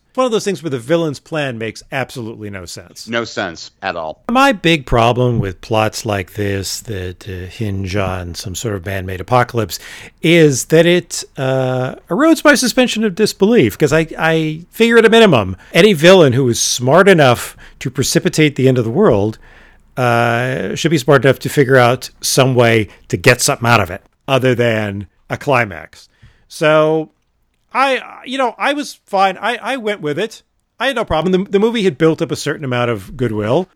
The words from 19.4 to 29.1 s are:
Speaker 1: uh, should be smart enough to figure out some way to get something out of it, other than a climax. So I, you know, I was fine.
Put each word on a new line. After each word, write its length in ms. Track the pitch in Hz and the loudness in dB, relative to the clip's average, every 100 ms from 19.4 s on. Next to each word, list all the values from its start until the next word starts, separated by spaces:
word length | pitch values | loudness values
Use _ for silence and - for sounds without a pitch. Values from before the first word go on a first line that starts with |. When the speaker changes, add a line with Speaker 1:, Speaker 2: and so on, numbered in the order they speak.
| - - - _ _ - | -14 -20 -20 _ _ -4
Speaker 1:
uh, 800 | 123 117 120 117 127 135 208 165 | 0 2 2 0 -2 -4 -6 -4
should 160 | 160 | -2
be 60 | 156 | 0
smart 280 | - 139 135 | 4 4 4
enough 140 | 127 | 0
to 100 | 139 | -2
figure 280 | - 123 131 | 0 2 4
out 320 | 120 123 - - | 4 0 -6 -10
some 340 | - - 131 123 | -2 0 2 2
way 340 | 117 113 101 - - | 2 2 -2 -8 -10
to 100 | 95 | -2
get 240 | 127 120 | 0 0
something 260 | - 131 117 | 0 -2 2
out 120 | 117 | 2
of 100 | 90 | 0
it, 140 | 92 - _ - | -6 -14 _ -2
other 260 | 135 127 | 0 2
than 540 | 117 120 110 107 101 98 _ - | 0 0 0 -4 -8 -12 _ -12
a 80 | 120 | -8
climax. 720 | 151 127 110 80 78 - _ _ _ _ _ | 0 0 0 -6 -18 -20 _ _ _ _ _
So 640 | - 151 156 156 160 156 _ _ _ _ _ _ | -2 2 4 2 0 -4 _ _ _ _ _ _
I, 480 | 233 269 247 - - - | -2 -2 -2 -6 -16 -10
you 120 | 269 | -4
know, 180 | 247 196 | -4 -4
I 160 | 226 | -4
was 220 | 294 262 - | -4 -8 -14
fine. 320 | _ | _